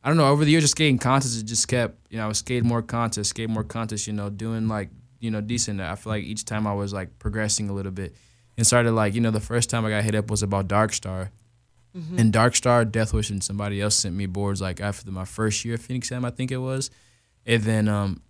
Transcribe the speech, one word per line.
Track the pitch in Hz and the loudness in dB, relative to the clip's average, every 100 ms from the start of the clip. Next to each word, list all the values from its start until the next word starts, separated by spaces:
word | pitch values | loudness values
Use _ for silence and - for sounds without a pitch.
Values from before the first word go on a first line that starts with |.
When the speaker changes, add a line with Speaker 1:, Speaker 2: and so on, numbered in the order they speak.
Speaker 1:
I | 131 | 4
don't | 165 | 6
know, | 139 | 6
over | 147 | 6
the | 151 | 6
years | 165 | 6
of | 147 | 4
skating | - 156 127 | 4 4 4
contests, | 127 135 131 117 | 4 2 2 -4
it | |
just | 110 113 - | -4 -2 0
kept, | 127 117 - _ | 0 0 -4 _
you | 113 | -6
know, | |
I | 107 | -4
was | 107 | -4
skating | - 123 117 | -2 0 2
more | 117 | 0
contests, | 117 117 117 107 104 | -2 -2 -2 -2 -4
skating | - 113 | -4 -4
more | 110 | -2
contests, | 104 117 110 107 107 | -4 -6 -6 -6 -4
you | |
know, | 104 101 | -4 -6
doing, | 101 110 113 110 | -6 -4 -2 -2
like, | 107 98 - _ _ | -2 -6 -12 _ _
you | 117 | -4
know, | 110 | -4
decent. | 107 120 - 101 | -2 -2 -2 -4
I | 87 98 | -6 -8
feel | 110 | -4
like | 107 | -4
each | 78 107 - | -4 -10 -6
time | 107 104 | -2 -2
I | |
was, | 101 101 | -2 -2
like, | 98 90 - | -6 -8 -8
progressing | 107 107 107 - 104 | -6 -2 -2 -2 -2
a | |
little | 98 98 | -4 -6
bit | 92 92 - _ _ _ - | -6 -10 -12 _ _ _ 0
and | 113 | 4
started, | 123 117 | 6 4
like, | 113 104 | 4 2
you | 110 | 2
know, | 117 | 0
the | 107 | 0
first | - 120 117 | -2 -2 0
time | 117 | -2
I | 110 | 0
got | 107 | 0
hit | 104 | 2
up | 107 107 | 0 0
was | 104 | -2
about | 104 98 95 | 0 0 2
Darkstar. | 101 107 - 98 92 92 _ _ _ _ _ _ 185 | 2 2 0 -6 -8 -10 _ _ _ _ _ _ -14
Speaker 2:
Mm-hmm. | 160 180 | -6 2
Speaker 1:
And | 113 | 4
Darkstar, | 107 120 - 127 120 110 | 6 4 4 4 4 4
Deathwish, | 110 107 110 107 | 0 0 0 0
and | 101 | -4
somebody | - 101 101 101 | -4 -4 -4 0
else | 104 - | 0 0
sent | 101 | 0
me | 90 95 | -4 -4
boards, | 95 101 98 | -2 -2 -2
like, | 95 90 | -4 -4
after | 101 98 98 | -4 -6 -8
my | 95 | -10
first | 95 - 110 101 | -8 -2 0 0
year | 117 | -4
of | 117 | -6
Phoenix | 117 127 - | -6 -6 -6
am, | 123 | -4
I | 123 | -6
think | 120 131 | -4 -4
it | 131 | -4
was. | 131 131 131 _ _ _ _ _ | -4 -4 -6 _ _ _ _ _
And | - 117 | 0 2
then, | 107 110 107 | 4 2 2
um, | 104 98 90 | 2 0 -4